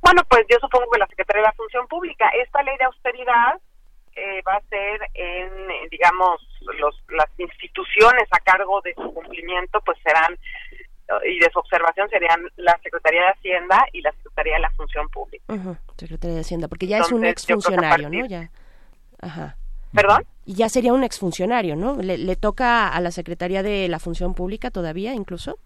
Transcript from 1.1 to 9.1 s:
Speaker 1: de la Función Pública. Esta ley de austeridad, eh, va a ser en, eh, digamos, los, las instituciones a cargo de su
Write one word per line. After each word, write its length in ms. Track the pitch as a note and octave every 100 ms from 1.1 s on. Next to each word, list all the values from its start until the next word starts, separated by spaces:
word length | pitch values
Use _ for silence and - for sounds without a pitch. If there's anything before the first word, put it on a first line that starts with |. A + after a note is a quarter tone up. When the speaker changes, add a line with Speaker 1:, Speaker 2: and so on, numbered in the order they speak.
| - - G#3
Speaker 1:
de 60 | G#3+
la 40 |
Función 320 | - A3 B3 B3
Pública. 400 | E4 F4 D4 G#3+
Esta 340 | A3+ B3 C#4+
ley 140 | C#4 C4+
de 60 |
austeridad, 760 | C4 C4 B3+ B3 B3 A#3+ A#3+ E4+ - _ - - -
eh, 260 | - G3 F#3+ F#3+
va 80 |
a 60 | G3 -
ser 320 | G#3 G3+ G#3+ G#3
en, 340 | - F3+ F3+ F#3 F#3+ F#3+
eh, 180 | D#3+ -
digamos, 500 | D3+ F3 F3+ F#3 E3+ - - B2 C#3+
los, 160 | D3 - -
las 200 | A2+ D3+ -
instituciones 880 | F3 - - - - - A3+ B3+ G#3+
a 100 | F3+
cargo 400 | - F#3 F#3+ G3
de 120 | F3+
su 180 | E3+ -